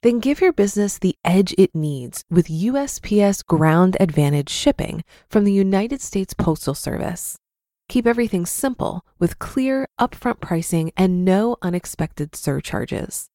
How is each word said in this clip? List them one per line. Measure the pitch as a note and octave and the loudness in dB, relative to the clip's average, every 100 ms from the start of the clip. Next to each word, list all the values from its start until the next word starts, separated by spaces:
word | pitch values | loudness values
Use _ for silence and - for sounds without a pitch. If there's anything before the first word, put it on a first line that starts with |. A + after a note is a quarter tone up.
Then | A#3 A#3+ | 2 2
give | B3 D4 | 0 2
your | F#4 | 2
business | E4 G3+ G3+ G3+ - | 4 0 2 -2 0
the | F#3 - | -2 0
edge | - F#3 G3 - | 2 4 2 4
it | F#3+ | 4
needs | D#3+ D3+ C#3 B2 - - | 4 -4 -4 -10 -14 0
with | E3+ E3 | 2 2
U | D#3+ G#3 C4+ | 0 -2 -2
S | C#4 - | -4 -8
P | - G#3 | -2 2
S | G3+ G3 | 2 0
Ground | - D#3+ D#3+ D#3+ F#3 F#3+ | 0 2 4 6 4 4
Advantage | F#3 D#3 C#3+ C#3+ C#3 | 2 2 2 0 -2
shipping | - - C#4+ - - - - _ | -2 0 0 -4 -8 -12 -18 _
from | A3 | 2
the | G3+ | 2
United | G3 F#3+ F#3+ A3 C4+ | 2 2 2 0 -6
States | - G3 F#3+ | -6 -6 -6
Postal | - - D#3 - | -4 -2 -2 -4
Service. | C#3 - - - F3 - - _ _ _ _ _ | -6 -6 -6 -6 -8 -10 -14 _ _ _ _ _
Keep | B3 A#3 | 0 2
everything | A#3 A#3 F#3 F3 | 2 0 0 -4
simple | - C4+ B3 - F3+ - _ | -2 -4 -2 -6 -6 -14 _
with | E3+ - | -2 -2
clear, | - - C4 C4+ C4+ _ | -6 -2 0 -2 -4 _
upfront | B3 - B3 A#3 | -2 -2 -6 -4
pricing | - E3 E3+ E3+ D#3+ - | -4 -4 -2 -2 -2 0
and | F#3 F3+ | 2 2
no | F3+ F#3 A3+ A#3+ | 2 2 2 -2
unexpected | F3+ F3+ - - D#3 - D3 | -4 -6 -6 -8 -8 -6 -10
surcharges. | - - C#3 - - - - - - - | -6 -4 -4 -4 -6 -6 -8 -8 -12 -14